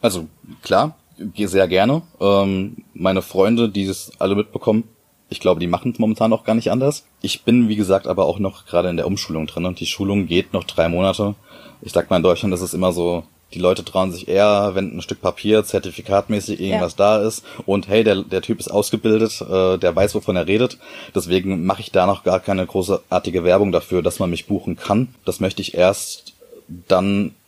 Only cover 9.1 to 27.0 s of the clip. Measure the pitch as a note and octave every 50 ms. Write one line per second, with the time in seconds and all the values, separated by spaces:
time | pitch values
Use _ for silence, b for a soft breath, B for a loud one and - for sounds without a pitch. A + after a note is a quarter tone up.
9.1 | G2 G2 - - D#2+ D#2+ D#2 D2+ - - E2+ F#2 F2+ - E2+ - - - G2+ G2
10.1 | G2+ G#2 F#2+ D#2+ F2 F2+ - - - F#2+ F2 - - - E2 E2 E2+ F2 F#2 F#2+
11.1 | F#2 - G#2 G2+ G#2 _ B B B B B B B B - - - - D#2+ -
12.1 | F#2+ F2+ E2 F#2 F2 - - G2+ F#2 F2 F#2 F2 - F2+ F#2 F#2 F2 F2 E2+ F2
13.1 | F2 E2+ E2 _ _ _ _ _ - F2+ F2+ F2+ F#2+ F#2+ F2 - - F#2+ F#2 F#2+
14.1 | F2 E2+ - - F2 G2 G2+ G#2+ G#2 G2+ G2+ G#2 F#2 F#2+ G2 - - F2+ E2+ -
15.1 | A#2 - - F#2+ - - - G2+ G#2+ G#2+ G#2 - - G2+ - F#2 E2+ - F2+ -
16.1 | G2 G2 G2+ - A2 G#2 - - G#2 - F2+ G2 G2 - F2+ E2+ - - G2+ G2+
17.1 | A2 G#2+ G2+ A2 A2+ - B B B B B - G2 G2+ F2+ G2+ G2 A2 A2+ G#2+
18.1 | G2 F#2+ - - F#2+ F#2 - - A2 - - - - G2+ G#2 - - G#2+ - A2+
19.1 | G#2+ A2 A2+ G#2+ - - - - F#2 F#2+ F#2 F#2 F#2 F#2 - F2+ E2 F2+ G2 G2+
20.1 | - G#2+ - - G2 F2+ E2 D#2 G2 G#2+ B2 B2+ - - B B B B B B
21.1 | B G2+ F2 E2+ F2 F#2+ F2+ F#2+ F#2+ F2 D#2+ F#2 F#2+ - A2 - - G2 F2+ F#2+
22.1 | G2+ G2 - F#2 F2+ F#2+ - - G2 F#2 F#2 F2 - F#2+ F#2 F2+ G2 F2 - _
23.1 | - F2+ - G2+ E2+ F#2 E2+ F2+ F2+ G2 G#2 G2+ F2 E2+ - - F#2 F2+ D#2+ F2
24.1 | - - G2+ F2 E2+ D#2+ - _ G#2 F#2 - - E2+ - - - G2+ A2 B2+ B2+
25.1 | - _ _ - F2+ - F#2+ F#2+ - - F#2+ - - E2 F2 F#2 G2+ - - -
26.1 | - - _ - _ _ _ - - - _ _ E2+ F2 F2 _ F#2+ F2+